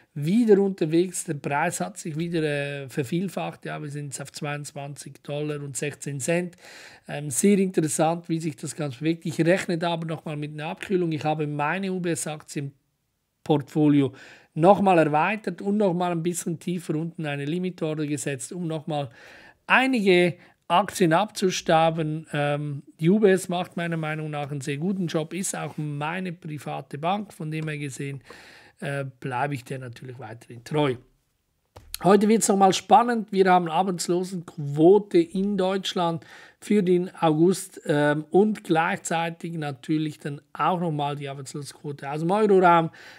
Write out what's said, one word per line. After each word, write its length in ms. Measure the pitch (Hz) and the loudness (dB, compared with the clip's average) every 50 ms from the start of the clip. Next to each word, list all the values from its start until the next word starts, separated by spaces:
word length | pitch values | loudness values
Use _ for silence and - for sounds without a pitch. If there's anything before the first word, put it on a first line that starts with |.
| _ _ - | _ _ -10
wieder 440 | 147 143 160 196 240 240 220 202 190 | -6 -4 0 2 2 6 6 6 6
unterwegs, 640 | 196 196 190 - 180 151 160 165 185 185 175 - - | 6 2 0 -2 -2 0 2 2 0 0 -2 -10 -8
der 120 | - 156 | -8 -8
Preis 440 | 143 - 147 139 143 165 175 170 - | -6 -6 -4 -2 -2 -2 -2 -2 -4
hat 180 | 175 185 202 - | -8 -8 -8 -12
sich 200 | - 180 147 156 | -12 -10 -8 -6
wieder, 260 | 170 170 170 165 156 | -6 -4 -2 -2 -2
äh, 460 | 151 143 143 143 143 143 143 139 127 | -2 -2 -4 -4 -6 -8 -10 -12 -10
vervielfacht, 760 | - 160 139 120 175 170 196 180 - - 165 165 160 - - | -6 -6 -4 -2 -2 -2 -4 -4 -6 -6 -8 -8 -10 -12 -12
ja, 160 | 160 156 156 | -12 -10 -10
wir 80 | 151 147 | -10 -10
sind 160 | 139 147 147 | -10 -10 -10
jetzt 160 | 143 127 - | -10 -10 -12
auf 100 | 139 - | -12 -12
zweiundzwanzig 920 | _ - 160 147 147 147 147 - - 147 139 143 143 - - 147 139 - _ | _ -10 -8 -6 -6 -8 -10 -12 -12 -12 -12 -12 -12 -14 -16 -18 -18 -18 _
Dollar 380 | - 143 147 151 151 147 147 | -8 -6 -6 -4 -6 -6 -8
und 160 | 143 143 139 - | -8 -10 -8 -6
sechzehn 420 | 156 147 143 - - 147 143 143 | -6 -6 -8 -8 -10 -10 -8 -6
Cent. 360 | 123 - 170 175 180 175 - _ - - - - - - - - _ - | -2 0 0 0 0 -4 -10 _ -20 -20 -20 -20 -20 -20 -20 -20 _ -12
Ähm, 220 | 151 147 147 151 | -10 -10 -8 -8
sehr 280 | 135 - - 202 208 190 | -6 2 4 4 6 6
interessant, 680 | 196 190 185 180 160 151 - - 160 160 170 175 170 - | 4 2 2 0 0 0 0 2 2 2 0 -2 -4 -4
wie 120 | 165 165 | -6 -4
sich 160 | 160 165 139 | -4 -6 -8
das 200 | - - 143 - | -6 -10 -12 -8
Ganze 240 | - 151 143 120 - | -6 -8 -8 -6 -4
bewegt. 260 | 151 160 165 165 - | -2 -2 -2 -2 -4
Ich 140 | 175 139 - | -8 -2 0
rechne 380 | 160 165 185 185 - - 175 160 | 4 4 4 2 2 -4 -4 -2
da 140 | 175 170 | -2 -2
aber 160 | 170 165 165 160 | -4 -4 -6 -8
nochmal 280 | 160 - - 170 151 | -8 -10 -8 -10 -8
mit 180 | 147 151 147 151 | -8 -8 -10 -10
einer 140 | 151 151 165 | -10 -10 -10
Abkühlung. 440 | - - - - 202 180 180 165 | -10 -10 -6 -2 0 0 0 0
Ich 120 | 156 143 151 | -2 -2 0
habe 240 | 151 156 160 151 147 | -2 0 0 -2 -4
meine 440 | 147 147 147 151 170 190 196 190 | -2 -2 -2 -2 -2 -2 -4 -4
U-B-S-Aktien 800 | 185 185 175 175 160 - - 160 151 156 - _ - 156 143 139 - _ _ _ _ _ _ _ _ _ _ _ _ _ _ | -4 -4 -2 -4 -4 -4 -4 -8 -10 -12 -14 _ -10 -8 -8 -8 -12 _ _ _ _ _ _ _ _ _ _ _ _ _ _
Portfolio 720 | - 156 143 131 - - 156 151 147 147 143 139 127 123 - - - - - _ _ - | 2 2 2 2 -2 0 2 4 6 6 6 4 2 -2 -8 -20 -20 -20 -20 _ _ -4
nochmal 420 | 160 156 185 202 175 196 196 185 165 | 2 6 6 6 6 6 4 6 6
erweitert 640 | 156 151 147 151 160 190 220 214 - 202 175 - | 4 4 2 0 0 0 -2 -4 -6 -8 -8 -6
und 160 | 202 202 202 214 | -4 -2 0 2
nochmal 340 | 214 190 165 180 180 180 | 2 2 2 0 -2 -2
ein 120 | 175 170 160 | -2 -2 -2
bisschen 360 | 175 170 - - 185 165 - | -2 -4 -4 -4 -6 -6 -6
tiefer 360 | - 180 175 180 160 - 156 | -4 -6 -6 -6 -4 -4 -4
unten 300 | 151 170 170 165 - 156 | -4 -4 -6 -8 -8 -8
eine 200 | 147 143 143 139 | -6 -6 -6 -4
Limit-Order 600 | 147 160 180 180 185 175 - 165 156 156 156 151 | -4 -4 -4 -4 -6 -6 -6 -6 -6 -4 -4 -4
gesetzt, 460 | 147 151 139 - 151 139 123 - - | -4 -4 -4 -4 -6 -6 -6 -8 -12
um 160 | 202 175 180 160 | -10 -8 -6 -6
nochmal 420 | 160 156 143 - 151 147 143 127 - - - - - - - - _ _ _ | -6 -6 -6 -6 -4 -4 -4 -6 -10 -18 -20 -20 -20 -20 -20 -20 _ _ _
einige 680 | - 185 226 262 269 262 233 190 196 180 175 175 175 - - _ _ _ _ _ - | 2 4 4 4 4 0 2 4 4 6 6 6 2 0 -4 _ _ _ _ _ 0
Aktien 460 | 170 180 208 - - - 190 160 160 | 2 2 2 0 0 0 2 4 4
abzustaben. 1120 | 175 208 214 - - 208 185 170 - - - 165 160 165 165 160 170 160 151 156 160 160 _ - | 4 2 0 -2 -2 -2 0 0 -2 0 2 4 4 4 4 2 0 -4 -4 -4 -6 -8 _ -4
Ähm, 500 | 147 147 147 147 147 147 147 143 139 - - - - | -2 -2 0 -2 -2 -4 -6 -8 -8 -10 -14 -10 0
die 100 | 160 165 | 2 4
U 100 | 196 220 | 4 6
B 120 | 220 190 | 6 6
S 160 | 190 180 - - | 4 4 2 -2
macht 300 | 175 180 175 - - 180 | -4 -4 -4 -6 -6 -6
meiner 200 | 170 170 170 165 | -4 -4 -4 -4
Meinung 320 | 156 156 156 156 156 151 | -4 -6 -6 -6 -8 -8
nach 200 | 151 147 147 135 | -6 -8 -6 -6
einen 100 | 147 143 | -8 -8
sehr 160 | 127 156 143 143 | -6 -6 -6 -4
guten 300 | 160 190 208 190 180 156 | -2 -4 -2 -2 -4 -2
Job, 260 | - 160 156 - 165 | -2 -2 -4 -4 -6
ist 220 | 180 190 - - | -6 -6 -6 -6
auch 220 | 170 160 147 - - | -6 -8 -8 -6 -8
meine 560 | 151 151 147 143 147 156 175 185 185 185 165 | -8 -6 -6 -6 -6 -6 -6 -6 -6 -8 -10
private 640 | 175 - 156 151 143 - 156 147 147 147 _ - 139 | -10 -12 -12 -12 -12 -10 -10 -10 -10 -10 _ -12 -6
Bank, 360 | 156 170 196 208 208 202 - | -4 -2 -2 -4 -4 -10 -12
von 160 | - 160 156 | -12 -10 -8
dem 180 | 156 156 156 156 | -6 -6 -6 -6
her 100 | 151 147 | -8 -8
gesehen, 440 | 147 139 127 - 143 139 139 131 _ - - - - - - - - - _ _ | -8 -10 -10 -10 -10 -10 -10 -12 _ -18 -20 -20 -20 -20 -20 -20 -20 -20 _ _
äh, 240 | - 143 143 139 139 135 - _ | -8 -6 -6 -6 -6 -8 -12 _
bleibe 360 | - 139 123 120 139 147 143 | -10 -6 -4 -2 -2 -2 -4
ich 80 | 120 120 | -6 -8
der 160 | - 139 127 | -10 -12 -12
natürlich 400 | 131 123 117 - - 127 123 127 | -12 -14 -16 -16 -18 -18 -16 -16
weiterhin 440 | 120 107 113 117 - _ 120 117 - | -16 -16 -16 -18 -18 _ -20 -20 -12
treu. 320 | - 147 151 151 139 120 - _ _ _ _ _ _ _ _ _ _ _ _ _ _ _ - - - - - - | -4 0 0 2 2 0 -2 _ _ _ _ _ _ _ _ _ _ _ _ _ _ _ -20 -20 -16 -14 0 4
Heute 260 | 175 202 202 214 208 | 6 6 6 6 6
wird's 180 | 226 214 - - | 4 4 4 2
nochmal 260 | 202 196 196 190 180 | 4 6 6 6 4
spannend. 580 | - - - - 214 240 247 240 226 190 - | 4 2 4 6 6 6 4 -2 -4 -4 -4
Wir 200 | 196 190 185 190 | 2 2 4 6
haben 160 | 180 180 175 165 | 6 4 4 2
Arbeitslosenquote 1500 | 156 170 190 202 185 131 - - 175 175 185 180 196 175 165 - - - 147 143 143 151 156 175 202 208 202 - - 175 | 0 0 0 0 -2 -6 -2 -2 -2 -2 -2 -4 -8 -10 -10 -12 -12 -10 -8 -6 0 6 8 8 8 8 4 4 2 2
in 380 | 165 - - 185 196 202 208 185 | 2 2 0 -4 -2 -2 -2 0
Deutschland 680 | 185 185 196 196 185 - - 190 175 170 165 160 - - - - - - _ _ | 0 0 0 -2 -4 -4 -4 -2 0 0 -2 -4 -8 -12 -20 -20 -20 -20 _ _
für 220 | - - 208 208 180 | -2 2 2 2 4
den 260 | 180 180 175 180 180 - | 4 2 2 2 -2 -6
August, 640 | - - 160 151 151 165 185 185 - - - - - - | 0 2 2 4 6 4 4 4 2 -4 -12 -16 -16 -2
ähm, 400 | - 147 147 147 147 147 151 151 - | 0 2 2 4 2 2 0 -2 2
und 340 | - 180 214 220 208 - - | 4 4 4 4 2 -4 -2
gleichzeitig 880 | - 165 160 165 180 - - - - 175 165 165 170 165 _ - 170 165 | -2 0 0 2 0 -2 -4 -6 -4 -4 -2 -2 -4 -6 _ -12 -10 -8
natürlich 640 | 165 151 143 139 - - - 156 156 156 151 147 - | -6 -6 -8 -8 -10 -6 -4 -4 -2 -2 -4 -8 -8
dann 220 | - 151 143 - _ _ | -10 -10 -10 -10 _ _
auch 300 | _ - 147 160 185 170 | _ -2 0 0 0 0
nochmal 340 | 175 170 151 147 143 143 147 | -2 -2 -2 -2 -4 -4 -4
die 140 | 147 143 139 | -6 -8 -10
Arbeitslosenquote 800 | 139 143 135 - - 151 139 - - - - 147 143 143 147 139 | -12 -12 -14 -12 -12 -12 -12 -12 -16 -14 -12 -12 -12 -10 -10 -8
aus 100 | 147 156 | -6 -4
dem 120 | 160 170 | -2 0
Euroraum, 580 | 196 214 220 202 196 185 185 175 170 165 165 160 - - - - - | 2 2 4 6 6 8 8 8 8 8 6 2 -4 -10 -20 -20 -20